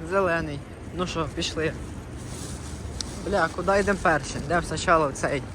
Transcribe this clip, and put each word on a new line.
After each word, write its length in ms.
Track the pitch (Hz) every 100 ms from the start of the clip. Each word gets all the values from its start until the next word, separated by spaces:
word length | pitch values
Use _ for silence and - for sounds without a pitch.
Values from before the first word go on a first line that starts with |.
| 160
зелений. 480 | 196 185 165 156 143 - - - 170
Ну 100 | 180
що, 200 | 165 147
пішли. 380 | 165 170 - 156 - - - - - - - - - - - - - - - -
Бля, 220 | 196 165 -
куди 240 | 180 196
йдемо 180 | 196 190
перші? 320 | 180 151 135 123 139
Йдемо 160 | 170
спочатку 460 | 165 156 - 165 147
в 40 |
цей. 300 | 131 143 139 117